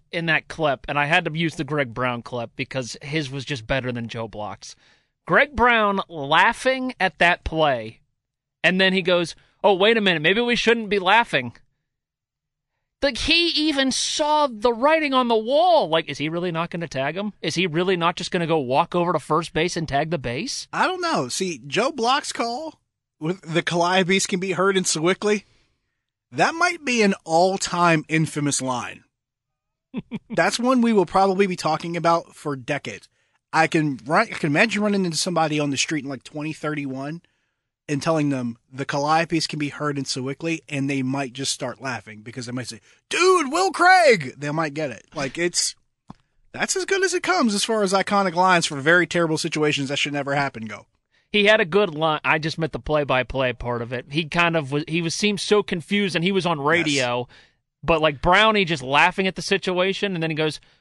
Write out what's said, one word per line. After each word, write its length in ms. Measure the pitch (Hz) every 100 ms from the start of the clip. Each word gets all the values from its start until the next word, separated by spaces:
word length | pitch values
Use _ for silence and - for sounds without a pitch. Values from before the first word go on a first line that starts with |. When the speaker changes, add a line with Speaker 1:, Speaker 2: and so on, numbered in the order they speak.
| _
Speaker 1:
in 140 | 175 165
that 220 | 151 -
clip, 380 | - 151 131 -
and 80 | 143
I 80 | 143
had 200 | 180 165
to 120 | 156
use 180 | 165 160
the 80 |
Greg 300 | 147 151 127
Brown 300 | 110 127 120
clip 260 | - 123 117 -
because 420 | 131 131 113 -
his 260 | 143 160 135
was 160 | 139 127
just 220 | 139 110
better 240 | 135 123
than 180 | 120 117
Joe 180 | 117 113
Block's. 480 | 107 104 98 - - _ _ _ _ -
Greg 280 | 190 285 233
Brown 460 | 247 233 208 196 -
laughing 840 | 165 139 160 208 233 262 262 254 -
at 200 | 185 -
that 240 | 175 175
play, 580 | - 160 151 123 110 - _ _ _ _ _ _
and 180 | 165 185
then 120 | 190
he 100 | 185
goes, 320 | 175 175 170 - _ _
"Oh, 120 | 208 185
wait 200 | 208 233
a 60 |
minute, 200 | 196 165
maybe 180 | 160 202
we 140 | 240 233
shouldn't 340 | 226 233 214
be 100 | 202
laughing." 560 | 180 220 - 143 120 - _ _ _ _ _ _ _ _ _ _ _ _ _ _
Like, 160 | 285 233
he 320 | - 330 339
even 420 | 285 311 277 269
saw 560 | - - - 294 302 285
the 260 | 214 240
writing 400 | 226 277 320 294
on 140 | 262 240
the 80 | 220
wall. 520 | 220 285 359 311 175
Like, 200 | 165 151
is 80 | 139
he 120 | 151
really 220 | 170 180
not 200 | 165 170
gonna 160 | 175 165
tag 280 | 131 135 170
him? 180 | 208 -
Is 140 | 170 160
he 120 | 185
really 280 | 156 180 185
not 200 | 170 -
just 160 | 175
gonna 160 | 180 160
go 100 | 160
walk 380 | 123 139 170 180
over 180 | 175
to 60 | 160
first 340 | - 156 165
base 240 | - 180 175
and 100 | 156
tag 220 | 139 156
the 80 | 165
base? 500 | 123 127 254 - -
Speaker 2:
I 140 | 165 277
don't 140 | 370
know. 260 | 339 240 123
See, 340 | - 185 143 139
Joe 240 | 143 247
Block's 400 | 226 233 285 -
call 480 | - 233 247 311 - _ _ _ _
with 220 | 156 190
the 200 | 156 160
Calliope 580 | - 170 175 185 180 190
can 180 | - 190
be 140 | 190
heard 220 | 170 190 190
in 100 | 180
Sewickley, 580 | 160 170 190 214 208 - _ _ _ _ _ _ _ _
that 240 | 123 214 330
might 280 | 349 339
be 180 | 277 240
an 120 | 202 190 -
all-time 800 | 165 185 196 - 175 175 170 -
infamous 520 | 160 156 151 143 -
line. 420 | 131 123 95 95 _ _ _ _ _ _ _ _ _
<laughs> 360 | 247 - 233 -
That's 300 | 190 180 -
one 220 | 240 254
we 100 | 233
will 140 | 214 170
probably 420 | 190 196 190 202
be 80 | 175
talking 400 | 160 156 170 170
about 400 | 170 170 - -
for 200 | 151 135
decades. 520 | 123 143 120 98 - _ _ _ _
I 140 | 156 160
can 320 | 165 151 127 110
run, 180 | 180
I 120 | 226 -
can 120 | 160
imagine 340 | 151 226 202
running 240 | 208 196 180
into 120 | 156
somebody 420 | 190 170 156 151
on 100 | 147
the 80 | 131
street 260 | - 156
in, 60 | 135
like, 140 | 131
twenty 300 | - 156 151
thirty-one 680 | 156 151 151 139 131 139 170 - _ _ _ _ _ -
and 140 | 143
telling 280 | 165 160 147
them 280 | 131 120 117 _
the 100 | 131
Calliopes 640 | 139 147 147 160 170 160 -
can 120 | 151
be 100 | 147
heard 280 | - 147 143
in 60 |
Sewickley, 580 | 135 135 131 139 165 165 -
and 220 | 143 139
they 140 | 139
might 300 | 127 139 135
just 200 | 127 135
start 260 | - 127 -
laughing 420 | 131 117 110 107
because 260 | 110 127 120
they 40 |
might 160 | 123 123
say, 140 | 107 _ _ _
"Dude, 420 | 349 359 359 269
Will 200 | 320 381
Craig!" 640 | 294 349 370 311 208 127 139
They 120 | 147
might 220 | 156 160
get 160 | 143 147
it. 160 | 107 _
Like, 240 | 156 135 156
it's, 380 | 175 - - - _ _ _ - _ _ _
that's 240 | 123 208 381
as 80 | 349
good 180 | 392
as 100 | 370
it 100 | 349
comes 300 | - 370 240
as 100 | 202
far 200 | - 220
as 100 | 196
iconic 400 | 190 180 202 190
lines 320 | 170 185 175 -
for 100 | 143
very 280 | 139 175 170
terrible 300 | 175 165 156
situations 500 | 165 151 151 143 135
that 120 | 143
should 140 | 151
never 200 | 143 135 143
happen 300 | 139 113 110
go. 220 | 101 - _ _ _ _
Speaker 1:
He 140 | 208 202
had 160 | 220
a 40 | 175
good 280 | 190 202
line. 280 | 151 160 151
I 160 | 131 156
just 180 | 156 165
meant 140 | 156
the 80 | 135
play-by-play 760 | 135 151 139 127 123 135 127
part 280 | 120 123 120
of 120 | 117
it. 140 | 127 139
He 160 | 147 151
kind 300 | 175 170 165
of 140 | 135
was, 120 | 147 156
he 140 | 165
was, 120 | 165
seemed 260 | - 208 202
so 220 | - 208
confused, 540 | - 180 - 202 196 165
and 80 | 175
he 60 |
was 140 | 196 170
on 140 | 151
radio. 680 | 143 170 151 139 123 123 123
Speaker 2:
Yes. 80 | - _ _ _ _
Speaker 1:
But, 180 | 147 160
like, 200 | 156 143
Brownie 440 | 175 190 220 214 170
just 160 | 156
laughing 460 | 127 143 175 190 190
at 80 | 175
the 60 |
situation, 720 | - 196 - 180 190 185 202 175
and 80 |
then 80 | 160
he 40 | 151
goes, 240 | 156 - _ _